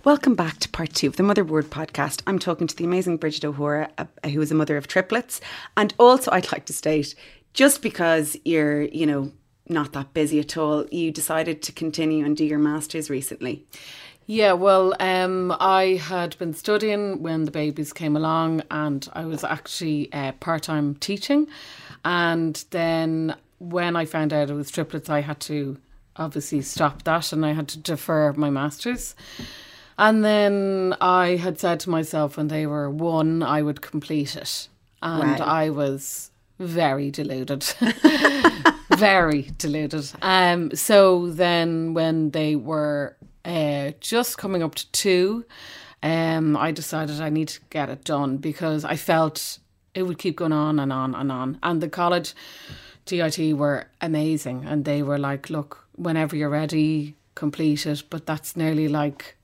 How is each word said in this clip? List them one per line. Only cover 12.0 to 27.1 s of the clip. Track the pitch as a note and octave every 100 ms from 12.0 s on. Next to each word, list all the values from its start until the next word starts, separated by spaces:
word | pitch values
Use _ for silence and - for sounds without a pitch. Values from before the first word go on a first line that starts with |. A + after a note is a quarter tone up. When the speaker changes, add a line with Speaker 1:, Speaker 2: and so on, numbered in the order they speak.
| D#3+ D#3
Speaker 1:
and | D3 D3+
do | D#3
your | D3+
masters | D3 D3+ D3+ E3 D3
recently. | C3+ C3+ - B2 - _ - - - - - -
Speaker 2:
Yeah, | A3 G#3
well, | F3+ G3 F#3+ F#3 -
um, | F#3 F#3 F#3 F#3 F3+ E3
I | F#3+ F#3+ F#3+ F#3
had | D3+ F#3 E3+ -
been | E3+
studying | D3+ - G#3 G#3+ G#3 G3+ F#3+
when | E3 D#3+ D3+
the |
babies | D#3 D3+ D3 D3
came | - D#3+ D3+
along, | D#3+ D#3+ E3 D#3+ -
and | D3+ D3+ C#3 -
I | - D#3+
was | D3+
actually, | - D3+ - - E3 D3+ -
uh, | D3 C3+
part-time | C3 - D#3+ D#3+ D#3 D3 C#3+
teaching. | - G3+ - C#4+ D4 - - - - -
And | E3 F3 E3+ E3 E3 D#3 -
then | F3+ E3 E3 D#3+ D#3+ D#3+ - _ _
when | F3 F3 F3 E3+
I | D#3+
found | E3 D3+
out | D3+ C#3+
it |
was | D3 C#3+
triplets, | - D3+ D#3+ C#3+
I | D3
had | C#3+ C#3+
to | - D3+ C#3 C#3 _ - _ -
obviously | D#3+ D3 D3 D3
stop | C3+ - D3+ C#3+
that, | -